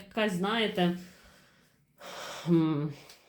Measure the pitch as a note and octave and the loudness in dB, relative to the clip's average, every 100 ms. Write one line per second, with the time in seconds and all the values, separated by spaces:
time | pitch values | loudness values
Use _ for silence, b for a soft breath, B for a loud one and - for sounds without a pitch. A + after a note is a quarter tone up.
0 | - - G#3+ F3+ G3 A3+ G#3+ - F3 F3+ | -4 -2 -2 0 0 2 0 2 2 2
1 | B B B B B B B B _ _ | B B B B B B B B _ _
2 | B B B B D#3+ E3+ D#3+ D3+ D3+ C#3 | B B B B 2 4 4 0 -2 -8
3 | B B | B B